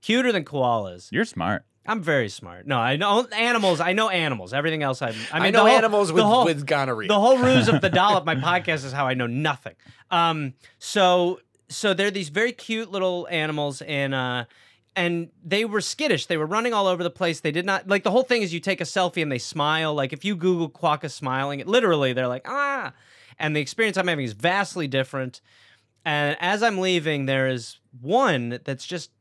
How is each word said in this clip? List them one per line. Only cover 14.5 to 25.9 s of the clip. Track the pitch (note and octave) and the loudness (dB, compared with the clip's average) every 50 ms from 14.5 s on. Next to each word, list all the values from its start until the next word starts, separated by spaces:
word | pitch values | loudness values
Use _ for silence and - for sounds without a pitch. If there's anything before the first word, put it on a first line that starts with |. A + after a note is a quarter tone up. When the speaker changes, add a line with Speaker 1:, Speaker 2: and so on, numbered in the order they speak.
| _ _ _ _ _ _ _ _ _ F#3+ | _ _ _ _ _ _ _ _ _ -2
Speaker 1:
and | F3+ F3 E3+ E3+ E3+ - _ _ _ | -2 0 -2 -2 -6 -8 _ _ _
they | E3+ F3+ G3+ A3+ | -2 -2 -2 0
were | A3+ G3+ G#3+ | 0 -2 -4
skittish. | F#3 - - - D4+ D4+ A3 C#3+ - | -4 -4 -6 -4 0 0 0 0 0
They | - F3 | -2 -2
were | D#3+ D#3 | -2 -2
running | D3+ F#3 G#3+ A3+ B3 A#3 | -2 -2 -2 -2 0 0
all | G#3+ G3 F#3+ | 2 2 2
over | F3+ E3+ F3 | 0 0 -2
the | E3+ | -6
place. | - - F#3 E3+ E3 - | -4 -2 -2 -2 -2 -2
They | - D#3+ | -4 -2
did | C#3+ E3 F3 | -2 -2 0
not, | G3 G3 F#3+ - F#3 | 0 -2 -2 0 0
like, | G3+ G3+ F#3 | 0 0 2
the | G#3+ | 2
whole | F#3 B3 B3+ | 2 2 2
thing | B3+ B3 A#3 | 2 0 0
is | G#3 F3+ E3 | 0 -2 -4
you | E3+ | -6
take | D#3+ - F#3+ - | -2 -2 -2 -2
a | E3+ | -2
selfie | - - G3 F#3 F3+ - F#3 | -4 0 0 0 0 0 -2
and | D#3+ D3+ | -2 -2
they | C3+ B2 | -2 -4
smile. | - - - D#3+ C#3+ D3 D#3 D#3+ D#3+ D#3 D3+ | -4 -6 -4 -2 0 0 0 0 0 -2 0
Like, | D3 C3+ B2+ | -2 -2 -4
if | - C#3 - | -4 -6 -6
you | G3 G#3 | -6 -4
Google | F3 D#3 F#3 F#3 E3+ E3 D3+ | 0 2 0 2 2 0 -4
quokka | - - - E3 D3+ D3 - D#3 | -6 -2 0 0 0 0 -4 -10
smiling, | - - D3 C3+ B2+ C3 C3+ C#3+ C#3+ C#3 | -10 -6 -6 -4 -2 -2 -2 -2 -4 -6
it, | B2 F3 | -6 0
literally | G#3 A#3+ A#3 G3+ E3+ D3+ C#3 C3 B2+ | 0 2 4 4 2 2 2 0 0
they're | B2 B2+ B2 | 0 -2 -2
like, | B2 C3 - - | -4 -6 -8 -6
"Ah." | A#3+ C#4 C#4+ C#4+ C#4 C4+ G#3+ C#3+ - _ _ _ - - - - - _ | -4 -2 -2 -2 -2 -4 -6 -10 -12 _ _ _ -20 -20 -20 -20 -12 _
And | D#3+ D3+ D3+ | -4 -2 -2
the | D3+ | -2
experience | D3 C3+ - - A3+ A3 F#3+ F#3+ | -4 -4 -2 -2 -2 0 0 0
I'm | F#3 F3+ | 0 0
having | E3+ D3 C3+ | 0 -2 -2
is | A#2 G#2 | -6 -6
vastly | G2+ B2 E3+ F3+ G3 G3+ - - F3+ E3 C#3 | -2 0 0 2 2 -2 -2 -4 -6 -6 -2
different. | B2+ C3+ C3 - - C#3 C3 B2+ - - _ _ _ _ _ _ _ _ _ _ | -2 -2 -2 -2 -4 -8 -8 -8 -10 -16 _ _ _ _ _ _ _ _ _ _